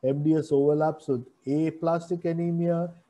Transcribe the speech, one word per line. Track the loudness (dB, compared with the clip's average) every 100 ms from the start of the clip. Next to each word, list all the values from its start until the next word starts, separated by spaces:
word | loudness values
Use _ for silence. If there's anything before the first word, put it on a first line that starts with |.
M | 0 0
D | 2
S | 2 2
overlaps | 2 4 4 0 -2 -4
with | -4 -4 _ -4
aplastic | 0 -2 -2 -2 -2 -2 -4 -2
anemia | -2 -2 0 0 0 -4 -8 _